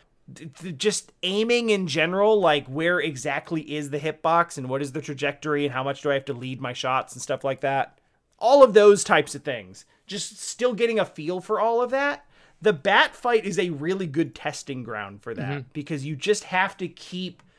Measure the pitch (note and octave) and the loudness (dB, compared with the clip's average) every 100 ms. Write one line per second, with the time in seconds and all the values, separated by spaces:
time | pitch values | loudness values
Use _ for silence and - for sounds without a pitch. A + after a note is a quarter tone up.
0 | _ _ - C3 D#3 - F3 C#3 G#3+ G3 | _ _ -20 -20 -18 -14 -12 -4 -2 -2
1 | - _ F3+ G3+ A3+ A#3+ A3+ G3+ F#3 C#3+ | -6 _ -4 -2 2 2 2 0 0 0
2 | D#3+ F#3 G#3 G#3+ E3+ D3 C3 C#3 E3 F3+ | 0 4 4 6 4 2 0 -2 0 0
3 | D#3 C3 C#3+ C#3 - E3 - D3+ C#3+ D3 | -2 -4 -6 -6 -4 -6 -4 -6 -6 -4
4 | D#3 D#3 D#3+ E3+ E3+ - B2+ C3+ C#3+ C#3 | -4 -2 2 2 2 -2 -6 -4 -4 -8
5 | C#3+ C#3 C#3+ C#3+ D#3 D3 C#3+ B2+ C3+ C#3 | -10 -4 -4 -4 -4 -2 -2 -2 -4 -4
6 | D3 C#3 C3+ A#2+ C3 B2+ B2+ A#2+ C3 C3 | -2 -2 -2 -8 -8 -8 -8 -6 -2 -2
7 | - B2 - C3 C#3 C3 C3+ C#3 - _ | -2 -8 -6 -4 -4 -2 -2 -2 -2 _
8 | _ _ _ - A3+ C#4+ B3+ G#3 G#3 G3+ | _ _ _ -2 6 8 10 10 8 8
9 | - E3+ - C#3 - A#2+ F#2 F#2+ - _ | 6 2 2 -4 -8 -8 -10 -20 -20 _
10 | - F#3+ - - - - B3 G#3 A#3 A3 | -12 -10 -10 -12 -12 -4 -2 0 0 0
11 | E3+ - D#3 F3+ F3 G#3+ A3 A#3 B3 C4+ | -2 -6 -6 -6 -4 0 0 0 0 0
12 | C#4+ C#4+ - _ _ _ G3+ D#3+ G3 G#3+ | -2 -4 -10 _ _ _ 0 0 4 4
13 | D4 - B3 A#3 G3 F3+ F3+ D3 D#3 F#3+ | 4 0 0 0 0 -2 -2 -4 -4 -4
14 | F3+ C#3 D3+ - - - - C3 A#2 G#2+ | -4 -4 -4 -6 -8 -8 -10 -10 -10 -10
15 | G2+ G2+ - G#2+ C3 C#3+ B2+ D3+ C#3+ D3+ | -10 -12 -12 -8 -6 -8 -10 -12 -8 -8
16 | C#3 C#3+ F#3+ G3+ - F#3 F#3+ - F3+ - | -8 -4 -2 -2 -2 -2 -2 -4 -12 -12
17 | - F3+ F#3 - _ | -12 -10 -10 -12 _